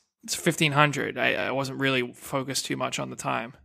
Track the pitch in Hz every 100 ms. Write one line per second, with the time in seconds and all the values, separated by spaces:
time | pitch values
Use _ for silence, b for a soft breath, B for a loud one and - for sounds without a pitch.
0 | _ _ - - - 156 160 143 147 139
1 | 107 113 123 - 98 127 131 131 135 131
2 | 123 - - 139 131 - - 135 127 127
3 | 135 127 143 123 117 -